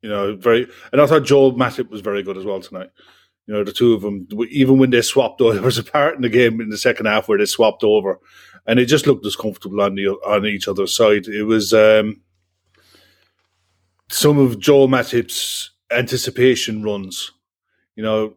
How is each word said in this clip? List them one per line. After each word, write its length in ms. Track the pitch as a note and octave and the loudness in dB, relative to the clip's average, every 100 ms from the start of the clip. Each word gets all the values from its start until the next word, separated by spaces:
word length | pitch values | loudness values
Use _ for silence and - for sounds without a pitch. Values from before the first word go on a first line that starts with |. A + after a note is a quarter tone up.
You 60 | A2 | -8
know, 240 | G#2 G2+ G#2 | -4 -4 -2
very, 300 | A#2+ A#2 B2 - - | 2 2 0 -12 -4
and 100 | C3+ | 2
I 60 | C#3+ | 4
thought 180 | D#3 | 4
Joel 280 | C3 C#3 C3+ | 4 4 4
Matip 360 | A#2+ B2 - A2+ | 2 -4 -4 -10
was 100 | G#2+ | -8
very 220 | G2+ G2+ | -6 -6
good 140 | G2 F#2+ | -6 -10
as 80 | |
well 160 | F#2+ F#2+ | -8 -10
tonight. 300 | F#2 F#2 F#2 _ _ _ _ _ - | -10 -16 -18 _ _ _ _ _ -8
You 60 | |
know, 100 | G#2 | -4
the 80 | G2+ | -4
two 200 | - A#2+ | 0 2
of 80 | A2 | 2
them, 240 | G#2 G2+ F2+ | -2 -8 -10
w-, 180 | G#2 A#2+ | -8 -6
even 280 | C#3+ C3 C3+ | 0 4 4
when 100 | C3 | 4
they 120 | A#2+ | 2
swapped 380 | A2+ - A#2 - | 2 0 0 2
over, 100 | A#2 | 0
<laughs> 0 | |
there 80 | G#2 | 2
was 140 | A#2 A#2+ | 0 -2
a 60 | |
part 300 | G#2+ D3+ D3 D3 | -4 0 0 -2
in 60 | |
the 80 | B2 | 0
game 300 | A2+ A#2+ A2+ | 2 2 0
in 80 | A2 | -8
the 80 | G#2+ | -2
second 260 | B2+ A#2+ A2 | -2 0 0
half 220 | G#2+ G#2 | -2 0
where 80 | G2+ | -2
they 80 | |
swapped 400 | G#2 - A2 - | 0 2 0 2
over, 340 | A2 G#2+ G2 F#2+ _ _ _ _ - | 0 2 0 -8 _ _ _ _ -2
and 120 | A#2+ | 0
they 80 | B2 | 2
just 200 | D3 D3 | 2 2
looked 200 | C3 G#2+ | -2 -2
as 100 | - | -8
comfortable 460 | A2 G2 G2 G2+ | -10 -10 -10 -2
on 120 | G2+ G2 | -2 -2
the, 120 | G2 | -4
on 380 | G2 F#2+ G#2 G#2 | -4 -2 -2 -2
each 200 | G2+ G2+ | -6 -6
other's 300 | F#2+ F#2+ - | -6 -4 0
side. 300 | A2 G#2 F#2+ | 2 2 -2
It 160 | G#2 | -8
was, 320 | G#2+ A2+ G#2 | -2 -2 2
um, 480 | A2 G#2+ A2 G#2+ G#2+ _ _ _ _ _ _ _ _ _ _ _ _ _ _ _ _ _ _ _ | 4 6 4 2 -8 _ _ _ _ _ _ _ _ _ _ _ _ _ _ _ _ _ _ _
some 280 | - D3+ D3 | 0 2 4
of 200 | C3+ A2 | 2 2
Joel 300 | - C#3+ C3+ | 2 4 4
Matip's 840 | C3 A#2 A#2+ A#2+ - - - - _ _ | 2 0 -4 -4 -8 -8 -10 -12 _ _
anticipation 920 | A#2+ A#2+ B2+ - A#2+ B2+ A#2+ - G#2+ | -4 -4 -6 -6 0 2 2 -2 -6
runs, 500 | G#2+ G2+ F#2+ F2 - _ _ _ _ _ _ - | -6 -8 -10 -14 -16 _ _ _ _ _ _ -8
you 60 | |
know 320 | A2 A2 A2 | -4 -2 -4